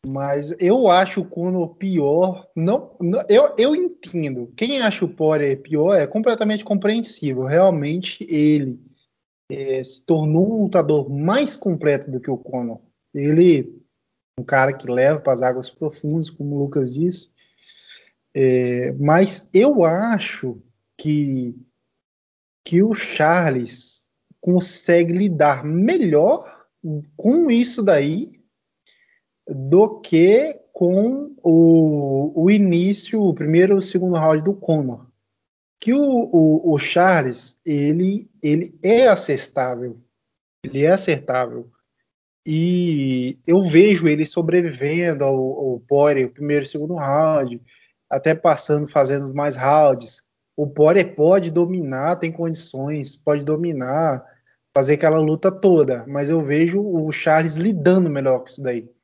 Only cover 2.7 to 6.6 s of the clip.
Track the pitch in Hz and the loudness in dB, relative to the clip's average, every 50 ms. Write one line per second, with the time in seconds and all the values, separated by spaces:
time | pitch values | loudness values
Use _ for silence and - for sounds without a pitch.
2.7 | 214 285 - - - _ 180 170 190 523 - - 202 233 294 587 - - 226 277 | -2 -2 -4 -8 -12 _ -4 -2 -2 -2 0 2 4 4 4 2 2 0 0 0
3.7 | 302 349 359 349 - _ - - - 170 156 143 131 123 120 117 - - 220 240 | 0 0 -2 -6 -6 _ -20 -10 -8 -6 -6 -6 -6 -8 -10 -12 -8 -8 -6 -4
4.7 | 285 269 240 214 196 - 190 165 - _ 160 156 156 151 147 139 135 135 139 - | -4 -2 -2 -2 -2 -2 -6 -6 -4 _ -2 0 0 0 0 -2 -4 -4 -6 -6
5.7 | 156 151 151 180 202 185 190 196 - 214 220 247 226 226 220 208 214 208 | -2 -2 0 2 2 2 0 0 -4 -2 -2 -2 -2 0 -2 -2 -2 -4